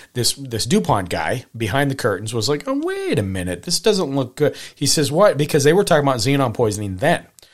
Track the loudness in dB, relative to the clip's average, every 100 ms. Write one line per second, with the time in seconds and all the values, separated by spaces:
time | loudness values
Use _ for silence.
0 | -12 -4 -2 -2 -6 -6 0 0 2 0
1 | -2 -4 -2 -4 -6 -6 -2 0 0 0
2 | -2 -2 -4 -4 -2 -2 -2 -4 -4 -4
3 | -2 -2 -2 -2 -4 -6 -4 -2 0 0
4 | 0 -2 -4 0 -2 -2 -14 -6 0 0
5 | 2 4 4 4 2 2 4 4 4 4
6 | 2 0 2 2 2 2 0 0 -6 -2
7 | 0 0 -2 _ -20